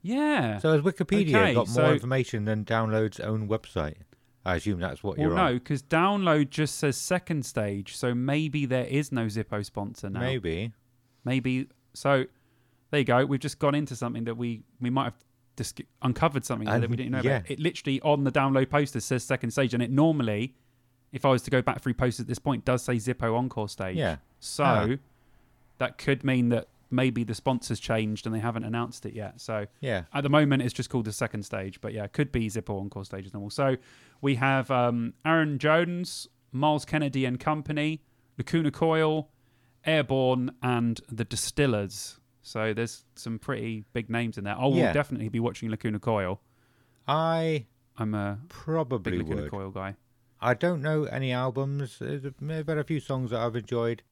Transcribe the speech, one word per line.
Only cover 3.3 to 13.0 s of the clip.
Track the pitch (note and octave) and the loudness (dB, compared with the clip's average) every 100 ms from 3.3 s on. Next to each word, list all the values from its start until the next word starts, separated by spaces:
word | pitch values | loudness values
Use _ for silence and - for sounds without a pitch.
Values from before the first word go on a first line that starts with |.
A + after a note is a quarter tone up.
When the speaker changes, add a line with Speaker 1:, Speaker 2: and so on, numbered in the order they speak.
| A2 G#2 | -2 0
Speaker 2:
website? | A2 - - D2+ D2+ - _ _ _ F#2 | -2 -2 -4 -4 -6 -18 _ _ _ -2
I | F2 | 0
assume | G#2 F#2 | 0 -2
that's | F2+ - | -4 -4
what | G2+ F#2+ | -6 0
Speaker 1:
Well, | D3+ | 2
Speaker 2:
you're | F3 | 4
on. | E3+ B2 | 2 0
Speaker 1:
no, | |
'cause | - C#3+ | -2 -6
Download | - E3 F#3 G3+ F#3 D3+ C#3+ | 0 2 4 2 4 4 2
just | - D3+ - | 0 -2 0
says | D3 B2+ | -2 -2
Second | - F3+ - D#3 B2+ | -2 -2 -2 -4 -2
Stage, | - G#2 G2+ G2 - | -4 -2 -4 -8 -4
so | B2+ A#2+ | -2 0
maybe | C3 C#3+ D#3 D3 C3+ | 0 0 0 -2 0
there | B2+ B2 | 0 0
is | C#3 D3 | -2 0
no | C3 A2+ | -2 -2
Zippo | G#2 G#2+ G#2 G2+ | -2 -4 -4 -4
sponsor | - G2+ G2+ G2 | -6 -8 -8 -8
now. | F#2+ | -4
Speaker 2:
Maybe. | B2 C3 F#2 E2 A2+ - _ _ _ _ - | -2 -2 -2 -2 -4 -8 _ _ _ _ -2
Speaker 1:
Maybe. | C3 B2+ B2+ C#3 _ _ | 0 0 -2 -4 _ _
So | - C#3 C#3 B2+ _ _ _ _ _ _ | -2 2 2 2 _ _ _ _ _ _
there | |
you | D3 | 0